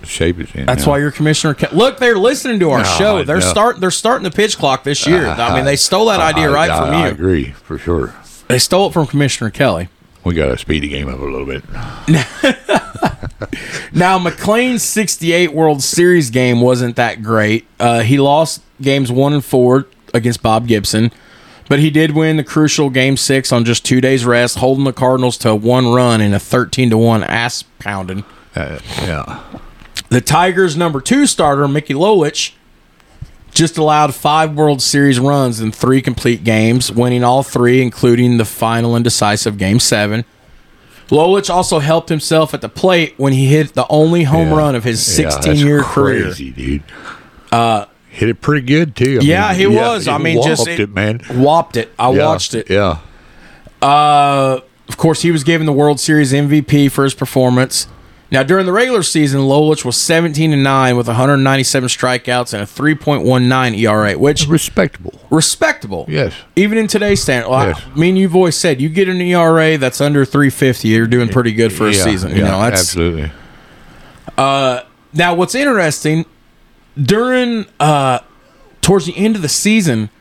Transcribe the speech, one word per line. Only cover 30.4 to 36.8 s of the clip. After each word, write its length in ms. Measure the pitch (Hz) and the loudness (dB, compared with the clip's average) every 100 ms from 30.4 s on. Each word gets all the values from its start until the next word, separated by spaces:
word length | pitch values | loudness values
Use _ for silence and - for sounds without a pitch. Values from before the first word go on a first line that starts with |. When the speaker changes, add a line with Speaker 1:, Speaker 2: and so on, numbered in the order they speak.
| 180 180 185 151 | 2 2 0 0
Speaker 2:
number 240 | 170 139 | -2 -2
two 260 | - 262 285 | 0 2 2
starter, 400 | - 156 139 143 | 2 0 2 0
Mickey 260 | 143 147 | -2 -4
Lolich, 580 | 139 190 208 147 - - _ _ _ _ _ _ - - - - | 0 2 2 2 -2 -8 _ _ _ _ _ _ -20 -20 -20 -8
just 240 | - 160 - | -2 0 0
allowed 360 | 151 151 151 | 2 2 0
five 400 | 131 151 151 156 | -2 0 0 0
World 280 | 147 151 139 | 0 0 0
Series 360 | - 143 143 123 | 0 2 4 4
runs 420 | 135 143 131 113 | 2 2 0 -2
in 120 | 110 | -6
three 300 | 101 127 131 | -2 2 2
complete 420 | 127 117 127 117 | 0 -2 -2 -2
games, 460 | 101 110 113 123 | 0 2 2 2